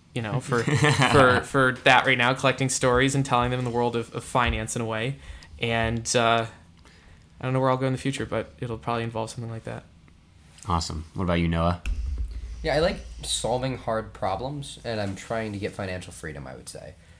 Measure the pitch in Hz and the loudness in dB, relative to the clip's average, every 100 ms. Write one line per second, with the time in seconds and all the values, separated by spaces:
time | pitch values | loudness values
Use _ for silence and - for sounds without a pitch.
0 | - - 110 131 - 120 113 147 147 - | -12 -6 -4 -4 0 0 2 4 4 4
1 | 131 147 127 123 - 139 127 123 139 127 | 6 8 8 6 2 2 2 4 6 6
2 | 135 127 120 135 135 127 135 - 131 123 | 6 4 4 4 2 2 0 2 4 4
3 | 135 139 135 123 123 127 123 117 120 117 | 4 2 2 2 2 0 -2 0 0 0
4 | 110 135 - 131 117 110 110 120 113 110 | -4 -8 -2 2 2 0 -4 -4 -4 -4
5 | 120 139 - - - - 117 113 113 117 | -4 -6 -10 -18 -18 -6 -2 0 0 -2
6 | 117 123 113 117 113 - - - - - | 0 2 4 4 0 -8 -20 -20 -20 -20
7 | - - - - 123 131 131 127 135 131 | -20 -20 -20 -8 -2 2 2 2 0 -2
8 | 139 139 117 110 107 - 123 113 - 117 | -2 -4 -4 -4 -6 -8 -8 -6 -4 -4
9 | 117 113 110 - 113 113 117 117 - - | -4 -4 -6 -8 -10 -10 -10 -12 -14 -20
10 | - - - - - - - 85 80 82 | -20 -20 -20 -20 -20 -10 0 2 0 -4
11 | 78 - 90 87 85 82 85 87 - - | -8 -2 0 2 2 4 2 0 -2 -4
12 | - - - - - - 160 143 170 202 | -2 -4 -6 -8 -12 -8 -2 2 0 -2
13 | - - - - 110 123 131 123 - 110 | -10 -12 -6 -4 -2 -2 -2 -4 -4 -4
14 | 104 - 98 98 127 147 139 - 120 110 | -4 -6 -4 -2 -4 -8 -10 -10 -6 -4
15 | 101 95 - 113 110 101 101 - 98 92 | -4 -6 -6 -4 -4 -4 -6 -6 -6 -6
16 | 90 - 80 71 65 62 - - - - | -10 -12 -12 -12 -12 -14 -14 -16 -16 -20
17 | - - | -20 -18